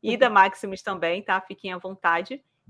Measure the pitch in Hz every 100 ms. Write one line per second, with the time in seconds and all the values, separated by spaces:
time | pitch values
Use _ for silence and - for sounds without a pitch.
0 | 214 233 254 208 190 - 202 190 - 190
1 | 165 185 208 190 190 196 190 180 185 196
2 | 175 170 196 269 _ _